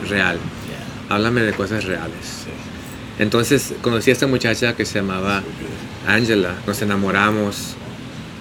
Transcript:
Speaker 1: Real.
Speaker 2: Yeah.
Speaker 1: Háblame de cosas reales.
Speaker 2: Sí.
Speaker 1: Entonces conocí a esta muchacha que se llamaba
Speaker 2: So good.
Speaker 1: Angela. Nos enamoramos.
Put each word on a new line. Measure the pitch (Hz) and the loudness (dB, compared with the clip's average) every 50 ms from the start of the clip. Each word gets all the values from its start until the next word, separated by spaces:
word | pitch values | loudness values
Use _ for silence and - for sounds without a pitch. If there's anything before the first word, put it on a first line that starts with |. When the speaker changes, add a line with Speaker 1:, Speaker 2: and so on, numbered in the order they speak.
| - 92 | -4 0
Speaker 1:
Real. | 101 98 95 92 87 87 | 2 2 2 2 2 0
Speaker 2:
Yeah. | 85 85 - - - - - - - - - - - - 104 | -4 -6 -8 -8 -10 -10 -10 -10 -10 -10 -10 -10 -4 0 0
Speaker 1:
Háblame | 104 107 117 120 123 | 2 2 4 4 4
de | 113 107 98 | 4 2 2
cosas | 90 101 95 110 110 101 | 0 0 -2 0 -2 -2
reales. | 92 92 85 82 82 82 - - | -2 -2 -2 -4 -6 -8 -8 -10
Speaker 2:
Sí. | - - - - - - - - - - - - - - - - - - - | -10 -10 -10 -10 -10 -12 -10 -12 -12 -12 -12 -12 -12 -12 -12 -12 -10 -2 0
Speaker 1:
Entonces | 107 107 98 117 117 - 143 131 - - - - | 0 2 4 2 4 6 4 4 4 0 -6 -2
conocí | - 120 117 110 101 - | -2 0 0 2 4 4
a | 123 | 4
esta | 123 - 135 | 6 4 2
muchacha | 131 123 - 117 113 107 123 117 113 | 2 2 2 2 0 2 2 0 2
que | - 110 | 2 -2
se | - - | 0 0
llamaba | 104 98 98 92 92 95 98 101 98 | 0 0 0 0 0 0 0 0 0
Speaker 2:
So | 95 | -2
good. | - - - - 104 - - - - - - - - | -4 -8 -8 -8 -8 -8 -8 -10 -10 -10 -6 0 2
Speaker 1:
Angela. | 101 110 120 110 113 101 92 87 90 92 - | 4 4 4 4 4 4 4 2 0 -4 -4
Nos | 104 101 - | -4 -2 -2
enamoramos. | 110 104 101 98 98 98 95 98 101 107 107 107 104 101 98 - - - - - - - - - - - - - - - - - | 0 0 2 2 2 2 4 4 4 4 4 2 0 0 -2 -4 -8 -8 -10 -10 -12 -12 -12 -12 -12 -12 -12 -12 -12 -12 -12 -14